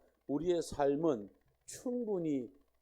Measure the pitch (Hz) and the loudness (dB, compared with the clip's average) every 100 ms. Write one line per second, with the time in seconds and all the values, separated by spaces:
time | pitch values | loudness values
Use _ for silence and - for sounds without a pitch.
0 | _ _ - 143 170 170 - - 143 143 | _ _ -4 -2 2 0 0 0 2 4
1 | 165 123 101 - _ _ - - 254 247 | 2 0 -2 -16 _ _ -16 -10 -4 -4
2 | 220 196 160 139 117 - _ _ | -2 -2 0 -2 -2 -12 _ _